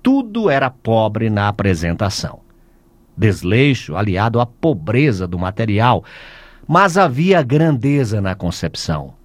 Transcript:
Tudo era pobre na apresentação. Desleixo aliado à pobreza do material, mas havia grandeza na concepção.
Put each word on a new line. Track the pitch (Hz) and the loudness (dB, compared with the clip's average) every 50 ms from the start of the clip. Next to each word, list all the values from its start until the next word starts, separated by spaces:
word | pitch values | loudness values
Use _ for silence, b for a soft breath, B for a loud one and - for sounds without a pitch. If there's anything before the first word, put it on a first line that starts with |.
Tudo | _ 254 269 277 254 220 202 233 220 180 | _ 2 2 2 0 -4 -6 0 0 2
era | 139 139 135 127 | 2 2 0 -2
pobre | - _ _ 113 113 113 110 107 104 113 113 110 | -4 _ _ 0 2 2 2 0 0 -2 -2 0
na | 107 101 101 | 0 0 0
apresentação. | 104 101 - - 101 92 78 85 85 85 - 107 101 - - - 147 - - - _ b b b b b b b b _ _ _ _ _ | -2 -2 0 0 0 0 2 0 -2 -2 -2 -2 -4 -4 -6 -8 -10 -12 -14 -20 _ b b b b b b b b _ _ _ _ _
Desleixo | - 101 110 92 76 85 90 104 120 139 143 131 - - - 73 | 0 0 0 0 0 -2 0 2 2 2 2 0 -2 -6 -8 -6
aliado | 90 107 104 90 92 107 117 113 120 | -4 -4 -2 -2 -2 -2 0 0 0
à | 123 | -2
pobreza | 120 - _ - 165 135 87 78 104 110 123 147 147 110 92 92 | -2 -4 _ -2 -2 -2 -2 -4 -2 0 2 2 2 0 -2 -4
do | 87 87 | -6 -4
material, | 87 90 92 95 - 113 110 101 104 113 127 117 90 B B B B B B B B B B B B B | -4 -4 -4 -4 -4 -2 0 0 2 4 4 2 2 B B B B B B B B B B B B B
mas | - 151 175 196 196 160 | 0 2 2 2 4 4
havia | 196 190 156 120 135 170 190 190 175 | 2 2 2 2 0 2 2 2 2
grandeza | 143 117 139 151 165 165 147 120 120 139 143 143 131 104 110 107 | 2 2 2 2 4 2 2 0 0 0 0 0 0 -2 -2 -2
na | 98 95 92 | -2 -4 -4
concepção. | - 90 87 82 - - 78 - - - - 82 76 71 67 - _ | -4 -4 -6 -4 -4 -8 -8 -8 -8 -6 -4 -4 -4 -6 -12 -18 _